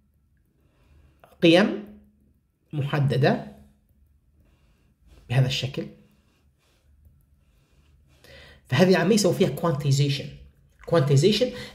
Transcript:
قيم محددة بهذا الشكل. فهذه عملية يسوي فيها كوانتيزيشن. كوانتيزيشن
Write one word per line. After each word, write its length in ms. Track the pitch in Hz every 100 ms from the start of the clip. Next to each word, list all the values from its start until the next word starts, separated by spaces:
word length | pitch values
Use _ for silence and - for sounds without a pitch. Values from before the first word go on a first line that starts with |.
| _ _ _ _ _ _ _ _ _ _ _ _ _ -
قيم 420 | 175 170 220 - - - _ _ _ _ _ _ _
محددة 720 | 151 139 151 135 131 156 247 - - - _ _ _ _ _ _ _ _ _ _ _ _ _ _ - -
بهذا 160 | 123 139
الشكل. 400 | - 127 - - - _ _ _ _ _ _ _ _ _ _ _ _ _ _ _ _ _ _ _ _ _ _ - - - - -
فهذه 300 | 127 185 175
عملية 180 | 165
يسوي 200 | 220 180
فيها 140 | 151 175
كوانتيزيشن. 800 | - 170 147 139 131 139 - - - - _ _ _ -
كوانتيزيشن 640 | 170 143 135 180 208 254 - -